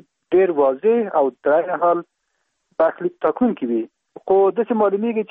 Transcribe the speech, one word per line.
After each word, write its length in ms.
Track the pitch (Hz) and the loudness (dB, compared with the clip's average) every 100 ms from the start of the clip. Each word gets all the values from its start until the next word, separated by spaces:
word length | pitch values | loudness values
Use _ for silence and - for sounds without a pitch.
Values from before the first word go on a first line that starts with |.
| - _ - | -10 _ 0
ډېر 180 | 180 185 | 2 2
واضح 680 | 147 135 131 214 233 208 160 | 2 0 2 0 0 0 -2
او 120 | 139 - | -2 -2
در 160 | 143 156 | 0 0
عین 100 | 180 156 | 0 -2
حال 200 | 175 175 - _ _ _ _ _ _ - | 0 0 -4 _ _ _ _ _ _ -2
برخلیک 340 | 160 - 175 - | -2 -2 -8 -4
ټاکونکې 400 | 156 - 240 170 | -4 0 -2 -2
وي. 200 | 123 117 113 _ _ - | -4 -4 -6 _ _ -14
خو 340 | - 190 196 | 0 2 2
داسې 220 | 185 220 | 0 -4
معلومیږي 520 | 220 202 202 233 220 202 | 0 0 0 -2 -4 -4